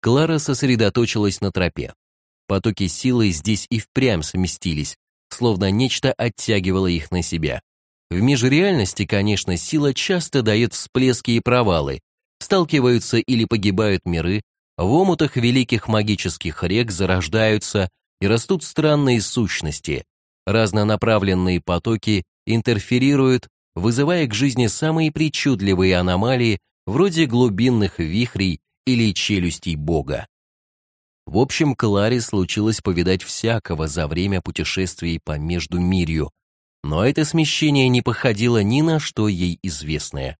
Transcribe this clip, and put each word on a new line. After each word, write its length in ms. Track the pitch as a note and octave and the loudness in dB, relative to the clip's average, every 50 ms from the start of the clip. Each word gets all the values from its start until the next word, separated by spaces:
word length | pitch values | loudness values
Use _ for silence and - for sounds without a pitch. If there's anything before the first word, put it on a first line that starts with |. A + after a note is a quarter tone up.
Клара 380 | - A2+ A#2+ C#3 D#3 D#3+ D#3+ D3+ | 2 2 2 2 2 2 0 -2
сосредоточилась 1000 | D3+ - C3+ - - C3 B2+ A2 A2+ G2+ - B2 A#2+ A2 - A2 G#2 G2+ F#2+ - | -2 -2 -2 -2 0 0 2 4 2 2 2 2 0 0 0 0 0 0 0 -2
на 120 | - G2 | -4 -4
тропе. 400 | - F#2+ F#2 E2+ - - B1+ - - _ _ _ _ _ _ _ _ _ _ | -2 0 -2 -2 -2 -6 -10 -10 -12 _ _ _ _ _ _ _ _ _ _
Потоки 400 | _ G2+ G2 - A2 G#2 - G2+ | _ -2 0 0 -2 -2 0 -2
силы 440 | F2 - - - B2+ B2 A#2+ A2 G2+ | -4 -4 -2 0 0 2 4 2 2
здесь 360 | F2 D2+ D2+ G#2 A2 - - - | 0 0 0 -2 -2 -2 -2 -4
и 80 | A#2 A2+ | -4 -4
впрямь 440 | - _ _ - C3 B2+ G#2+ E2+ | -4 _ _ 0 2 2 2 0
сместились, 760 | D#2 - - F#2 F#2 F2 - - - F#2 D#2+ D2+ D2 - - _ _ _ _ _ _ _ | -2 -4 -2 -2 -2 -2 -4 -4 -4 -4 -4 -2 -4 -6 -8 _ _ _ _ _ _ _
словно 420 | - - A#2+ A#2+ G#2+ F2+ G2+ F#2+ | -8 -2 0 0 2 2 2 2
нечто 420 | G2 G#2+ C3 B2+ - - - C3 | 2 2 2 0 0 0 0 -2
оттягивало 760 | - _ A2 A#2+ - - - - A2 G2+ F2 F#2 F#2 F#2+ F#2+ | 0 _ -2 -4 -4 -6 -2 0 0 0 2 0 0 2 2
их 240 | F#2 F2 E2 D#2 - | 2 0 -2 -2 -2
на 120 | - F2+ | -4 -4
себя. 400 | D#2 - - E2+ D#2 C#2+ B1+ - _ _ _ _ _ _ _ _ _ _ | -2 -2 -4 -2 -2 -2 -4 -6 _ _ _ _ _ _ _ _ _ _
В 100 | F2 F2+ | -2 0
межреальности, 840 | G#2 C3 C#3+ B2+ A2+ B2+ C#3 D3+ F#3 G3+ F#3 D3 G2+ F2+ - - G2+ | 2 2 2 2 2 2 4 4 2 2 2 2 0 -2 -2 -4 -2
конечно, 500 | - - G2+ G2 G#2 G#2 F#2 - - F2+ | 0 0 0 2 2 0 0 -2 -2 -4
сила 380 | E2+ - - - D#3 D3 C#3+ B2+ | -4 -4 -2 -2 0 0 0 0
часто 480 | - - - F#3+ F3+ D3+ - - C#3+ | -2 -2 -2 -2 -2 -2 -2 -2 0
дает 300 | A#2 A2 G#2 A2 A#2+ A2 - | 2 2 2 2 2 0 -2
всплески 580 | - - - _ B2+ C3 C3 B2 - - - | -8 -12 -4 _ 0 2 2 0 0 -2 0
и 80 | A#2 A#2 | 0 0
провалы. 600 | - - A#2+ B2 A#2+ G#2 F2 D#2+ C#2+ C#2 C2+ B1+ _ _ _ _ _ _ _ _ | 2 2 2 2 4 2 2 0 0 -2 -6 -8 _ _ _ _ _ _ _ _
Сталкиваются 800 | - - G#3 F#3+ E3+ D3 - D3 B2 B2 B2 A#2 - - - A#2 | -4 0 2 2 2 2 2 2 4 4 4 2 0 0 0 0
или 260 | A2+ - C3 A#2 A2+ | 0 2 0 0 2
погибают 600 | - A#2 A2 G2 G#2 F#2+ F#2 A2 G#2+ G2 F2 _ | 0 0 0 0 0 2 2 2 2 2 0 _
миры, 380 | F2+ F2 E2 D#2+ F2 G2 G#2+ - _ _ _ _ _ _ | -2 -2 -2 -2 -2 -2 -4 -6 _ _ _ _ _ _
в 160 | - E2+ F#2+ B2 | -2 0 2 4
омутах 420 | E3 F#3+ G3 E3+ - D#3 C3+ - | 4 4 2 2 0 0 -2 0
великих 520 | C3 A#2 A#2+ B2 C3 B2 - - A2 - - | 0 2 2 4 2 2 2 0 -2 0 0
магических 760 | A2+ G#2+ G#2+ G#2+ G#2 - - F2+ D2+ - - E2 D#2 - - | 0 0 2 0 -2 -2 -2 -6 -6 -4 -8 -8 -6 -4 -4
рек 260 | E2+ F#2 A2+ B2 A2+ | 0 0 0 0 -2
зарождаются 1000 | G2 D#2+ F#2+ F2 F#2+ F#2 F2 E2 E2 A2 A2 A2 G#2+ G#2+ - - - G#2 F#2+ F#2 _ _ _ _ _ _ | -2 -2 0 0 0 0 -2 -2 0 0 2 2 2 0 -2 -2 -2 -2 -2 -2 _ _ _ _ _ _
и 60 | F#2+ | 0
растут 380 | G2 A2 A#2 - - G3 E3+ - | 2 2 0 2 0 -2 -2 -2
странные 560 | - - - D3+ D#3 D3+ D3 C#3+ C3+ B2 A#2 | -6 -4 0 2 2 2 2 4 2 2 2
сущности. 840 | F#2+ - - B2+ A2+ F#2 - - - D#2 D2 - _ - D2 C2 - _ _ _ _ _ _ _ _ | 0 -2 -2 -2 -2 0 -2 -4 -6 -6 -8 -8 _ -6 -8 -8 -8 _ _ _ _ _ _ _ _
Разнонаправленные 1120 | F#2+ G2+ A2+ A2 G#2 F2 G#2+ G#2 G#2 G#2+ G2 - A2 A2 G#2+ G2 G2 F#2+ F#2 F#2 F#2 F2+ F2 | 0 2 2 2 2 2 2 2 2 2 0 2 2 2 2 4 2 2 2 2 2 0 0
потоки 640 | - - F2 E2+ - A2+ A2+ G#2 - - G#2+ F#2+ F2 _ _ _ _ | 0 -2 -4 -2 0 0 -2 -2 0 0 0 0 -2 _ _ _ _
интерферируют, 1000 | - A2 A#2 G#2+ - A#2 G#2 - - B2 B2 B2+ C#3 C#3+ C#3 C3+ C3 B2+ B2 - - _ _ _ _ _ | -2 -2 0 2 0 -2 -2 0 0 0 2 4 4 4 4 4 4 2 2 -2 -8 _ _ _ _ _
вызывая 520 | E2 F2 A2+ A#2 B2 C#3+ D#3 F3+ F3 D#3 | -2 0 0 2 2 2 2 2 0 0
к 80 | A#2+ G#2+ | -2 0
жизни 320 | G2+ C3+ C#3+ A#2+ B2+ B2 | 0 0 0 2 2 0
самые 460 | G#2+ - - - D#3 D#3+ D#3+ D#3+ D#3 | 0 0 -2 -2 -2 0 0 0 0
причудливые 840 | D3 - D#3 D#3 - - - D3 C3 F#2+ G2 G2 F#2+ F2 F#2+ F#2+ F#2 | 0 0 -2 -2 -2 -2 0 0 0 0 2 0 2 2 4 2 2
аномалии, 640 | F2+ F2+ F#2 F2+ F#2 G#2 A#2+ C3+ B2 A#2+ A2+ G#2 F#2 _ _ _ _ _ | 2 2 2 2 2 2 0 2 2 2 0 0 -2 _ _ _ _ _
вроде 400 | - G2+ C3+ F#3 G3+ E3 D#3+ E3 | -4 0 2 2 2 2 0 0
глубинных 720 | B2+ A2+ A#2+ B2+ B2 G2+ F2+ A#2 B2+ B2 A2+ G#2 F2+ - - | 2 4 2 2 2 2 2 2 2 4 2 2 0 -2 -4
вихрей 640 | E2+ D#2 E2 G#2+ B2 A#2+ - F#2+ F#2+ F#2 E2 - _ _ _ _ _ | -4 -2 0 -2 -2 -2 -2 -2 -2 -2 -2 -4 _ _ _ _ _
или 260 | - B2+ A#2 A2+ G#2+ | 0 0 2 2 0
челюстей 640 | F#2 - - - G#2 G2 F2 F2 E2 - - F#2 E2 | 0 -2 -2 0 0 0 0 -2 -4 -4 -6 -6 -6
бога. 500 | D2 D2+ D#2 E2+ D#2 C#2 C2 C#2 - - _ _ _ _ _ _ _ _ _ _ _ _ _ _ _ _ _ _ _ _ | -4 -2 -2 -2 -2 -2 -4 -8 -8 -8 _ _ _ _ _ _ _ _ _ _ _ _ _ _ _ _ _ _ _ _
В 120 | - C#2 G2 | -4 0 0
общем, 380 | C3 C#3+ - - E3 D3 B2+ | 0 0 0 -2 0 -2 0
Кларе 440 | - - A2 G2+ G2 G2+ A2 B2 B2 | 0 0 0 2 2 2 0 0 -2
случилось 600 | A2+ - - G2+ F#2 - - G#2+ G#2 A2 A2 - | -2 -2 -2 -2 -2 -2 -2 -2 0 0 -2 -2
повидать 420 | - G#2 F2+ E2+ F2 F2+ F#2 F#2 | -2 -2 0 0 2 0 0 -2
всякого 640 | - - - - - A2+ A#2 A2+ - - E2+ D2+ D#2+ | -2 -8 -8 -4 -2 -2 -2 -2 -4 -6 -6 -4 -4
за 220 | D#2 C#2 E2+ D#2 D2 | -4 -2 -4 -4 -4
время 320 | D#2+ E2 F2+ G2+ G2 F#2 | -2 -2 -2 -2 -2 -2
путешествий 800 | - - - - D#2+ - - F#2+ F#2+ F2+ - - - E2+ E2 D#2+ | -4 -6 -6 -6 -6 -4 -4 -4 -4 -4 -6 -6 -6 -4 -4 -6
по 160 | _ - D2+ D2 | _ -8 -8 -6
Междумирью, 920 | D2+ E2 F2 F2 D#2 - F2+ F2 F2 F2+ F#2+ F#2 F2 D#2+ E2 D#2 C#2+ C2+ _ _ _ _ _ _ _ _ _ _ | -4 -4 -4 -4 -4 -4 -4 -2 0 0 2 0 0 0 -2 -2 -4 -4 _ _ _ _ _ _ _ _ _ _
но 220 | - C#2+ D2+ E2 G2+ | -8 -4 -2 0 2
это 200 | C3 C#3+ - D#3 | 2 2 0 -2
смещение 640 | D3 - E3 D#3 D3 - - D#3 D3+ C#3+ C#3 C3 B2+ | 0 0 0 0 0 0 0 0 2 4 4 4 4
не 140 | B2 B2 | 2 2
походило 600 | A#2 C#3 A2 - - C3+ A2 G2 A2+ A#2+ A#2+ A2+ | 2 0 -4 0 0 -2 0 2 2 2 4 4
ни 200 | G2+ G2+ A#2+ C#3 | 2 2 2 2
на 160 | D#3 E3 D#3+ D#3 | 2 2 0 0
что 300 | D3+ - - - G#2+ G#2+ | -2 -4 -4 -2 -2 0
ей 300 | G2+ E2+ F2+ F2+ E2+ - | 0 0 -2 -2 -4 -4
известное. 760 | - F#2+ D2+ C#2+ D2+ D2+ D#2 D2 - - - C#2+ C2+ B1+ - _ | -6 -8 -8 -6 -6 -6 -6 -6 -6 -8 -10 -8 -8 -8 -10 _